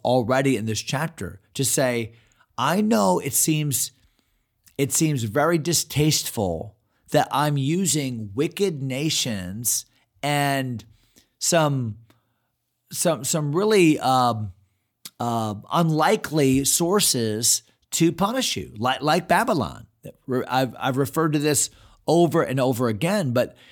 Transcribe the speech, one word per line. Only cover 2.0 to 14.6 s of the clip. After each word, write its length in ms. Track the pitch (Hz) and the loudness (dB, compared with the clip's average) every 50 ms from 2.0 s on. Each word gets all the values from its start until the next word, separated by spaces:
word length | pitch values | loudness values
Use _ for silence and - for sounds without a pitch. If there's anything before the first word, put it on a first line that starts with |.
| 113 110 - _ _ _ _ _ _ _ - - | -4 -6 -10 _ _ _ _ _ _ _ -6 -2
"I 240 | 120 143 170 202 | 0 0 2 2
know 380 | 214 214 233 220 202 190 180 - | 2 2 2 4 4 4 2 2
it 140 | - - 214 | 0 -2 -2
seems, 600 | - - - 156 151 151 147 135 - - - _ _ _ _ _ _ _ _ _ _ _ _ _ _ _ - _ - | 0 0 2 2 0 0 0 -2 -2 -4 -6 _ _ _ _ _ _ _ _ _ _ _ _ _ _ _ -12 _ -2
it 140 | 143 131 | -2 0
seems 320 | - - 165 156 147 127 113 | 0 0 2 2 0 0 -2
very 340 | 110 101 147 143 165 175 165 | -2 0 2 2 2 2 0
distasteful 1160 | 131 170 160 - - - - - 151 156 151 - - - - - 101 92 85 80 - 107 - _ _ _ _ _ _ - | 0 0 0 -2 -2 -2 0 2 2 2 2 0 -2 -4 -4 -2 -2 -2 -2 -4 -8 -12 -16 _ _ _ _ _ _ 0
that 180 | - - - - | 0 0 2 2
I'm 260 | - 131 147 151 147 143 | 0 0 0 2 0 0
using 760 | 135 139 165 185 196 165 143 156 139 131 123 113 107 101 98 | 0 -2 -2 -2 -2 -2 -2 -2 -2 -4 -6 -8 -8 -8 -4
wicked 500 | 120 151 170 - - 202 196 165 139 135 | -2 -4 -2 -2 -2 -2 -2 -2 -4 -6
nations 1040 | 135 127 135 147 160 - - - 135 110 98 90 90 95 110 123 - - - - _ _ _ _ _ _ - | -6 -4 -2 -2 -2 -2 -2 -2 -2 -4 -6 -6 -8 -8 -6 -4 -4 -4 -4 -6 _ _ _ _ _ _ -6
and 600 | - 143 147 147 143 143 139 139 135 127 123 107 - - - _ _ _ _ _ _ _ _ - | -4 -2 0 0 0 0 0 -2 -2 -4 -6 -8 -10 -14 -20 _ _ _ _ _ _ _ _ -6
some, 580 | - - 175 165 156 147 143 131 123 113 101 - - _ _ _ _ _ _ _ _ _ _ _ _ _ _ _ _ - | -2 0 2 2 2 2 0 0 -2 -4 -6 -10 -14 _ _ _ _ _ _ _ _ _ _ _ _ _ _ _ _ -12
some, 320 | - - - 175 160 - 135 | -6 -2 0 0 0 0 -2
some 320 | 131 - 160 151 143 143 | -4 -2 -2 -2 0 0
really, 420 | 175 208 214 220 202 175 160 147 - | 0 2 4 6 6 6 6 6 4
um, 520 | - 127 131 127 123 120 117 110 107 98 - _ | 2 2 4 4 4 2 2 0 -4 -8 -10 _